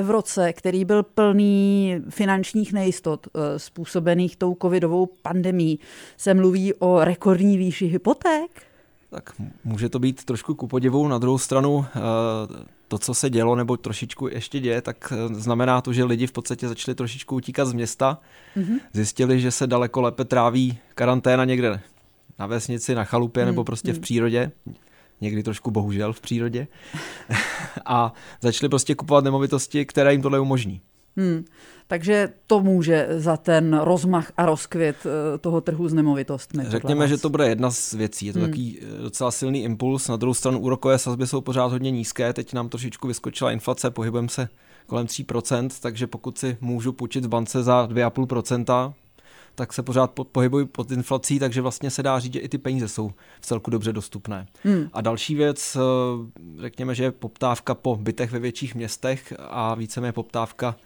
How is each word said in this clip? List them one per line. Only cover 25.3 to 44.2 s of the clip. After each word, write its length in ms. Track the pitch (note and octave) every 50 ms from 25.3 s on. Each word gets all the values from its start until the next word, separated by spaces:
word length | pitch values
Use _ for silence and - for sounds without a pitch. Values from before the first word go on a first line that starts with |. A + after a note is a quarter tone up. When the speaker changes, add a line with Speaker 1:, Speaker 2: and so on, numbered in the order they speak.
| G#2+ G#2+ G#2+
Speaker 2:
trošku 280 | A2+ G#2 - - B2
bohužel 420 | G#2 G#2+ G2+ G2+ G2 G2 G#2 G#2 A2+
v 80 | -
přírodě. 460 | - - B2 A#2 A#2 A#2+ A#2 A#2+ C#3 - - - - - -
<laughs> 920 | D3+ - - - - - - A#2 - - - - - - - - - -
A 280 | - B2 A#2+ A#2 A2+ - - - - - -
začali 280 | - A#2+ A2+ - D3+ C#3+
prostě 260 | C#3+ C3 - - D3
kupovat 280 | - C#3+ - D3 C#3+ C3+
nemovitosti, 600 | C3+ C3+ C3+ C#3 - D3 C3+ - - - D3 C#3
které 260 | - - D3 C#3 C#3
jim 100 | C#3+ C#3
tohle 180 | C3+ C#3 C#3 C3+
umožní. 420 | C3+ C3+ C3+ B2+ A2+ G2 F#2+ F2+ - _ _ _ _ _ _ G3
Speaker 1:
Hmm. 280 | F#3+ F3+ E3 D#3+ E3 - _ - - - - - - -
Takže 420 | F3+ E3+ D#3+ G3 G#3 G#3 G3+ F#3+ - _ _ -
to 120 | A3+ G3+
může 480 | G3 F#3+ F#3+ F3+ D#3+ D#3+ E3 D#3 C#3 - D#3+ E3
za 200 | D3+ E3+ D#3+ D#3
ten 400 | - F3+ E3 D#3+ E3 D#3+ D#3 D3+
rozmach 540 | D#3 D#3+ F3+ F3+ F3+ F#3 F#3 E3 D#3+ - - -
a 80 | F3
rozkvět, 500 | E3 D#3 D3+ - - - E3+ E3 D3+ C#3+ - -
eh, 320 | D#3+ C#3+ D3+ D3 D#3 C#3+ D3+
toho 240 | - F3 E3 E3
trhu 280 | D#3+ F3+ D#3+ D3+ F3 D#3+
s 40 | D#3+
nemovitostmi, 680 | D#3+ D3+ D3+ C#3+ C#3 C3+ - C#3+ C3 - - - D3 C3
podle 80 | A#2 G#2+ A#2
Speaker 2:
Řekněme, 200 | - C#3 D3 D3 D3
Speaker 1:
vás? 40 | C#3
Speaker 2:
že 80 | D3 C#3
to 120 | - D#3
bude 200 | C#3 D3 C#3+ A#2+
jedna 220 | A2+ A2 B2+ B2
z 220 | A#2+ - - - -
věcí. 320 | A2 A2 G#2 - - G2
Je 80 | G2+ G2+
to 60 | F3
Speaker 1:
Hmm. 80 | E3+ D#3+
Speaker 2:
takový, 320 | D#3 C#3 B2 A#2 - -
eh, 200 | - G#2+ G#2+ G#2
docela 300 | A#2 A#2 - - C3 B2
silný 320 | A#2+ - C3+ C3 C3+ C#3 G#2+
impuls. 440 | A#2 A2+ G#2 B2 C3 C3+ C3 - -
Na 80 | A#2+
druhou 180 | A2 A#2 B2+ B2
stranu 260 | - - C3 B2+ A2+
úrokové 380 | G#2+ B2+ C3 B2+ - C3+ C3+ B2
sazby 300 | - B2+ B2 A#2+ C3 B2
jsou 140 | - C3+
pořád 300 | B2+ C3+ B2+ C3 B2 B2
hodně 200 | B2 B2 C3 C3+
nízké. 420 | C3 A#2 A2+ - - - A#2+ A#2+ B2
Teď 200 | C3 - - -
nám 160 | B2 A#2+ A#2+
trošičku 380 | - A#2 B2+ A#2+ - - - B2+
vyskočila 440 | A#2+ - - - - - C3 B2
inflace 400 | A#2 A2+ - - B2+ - - B2+
pohybem 380 | A#2 A#2 A2 A#2 A2+ A#2+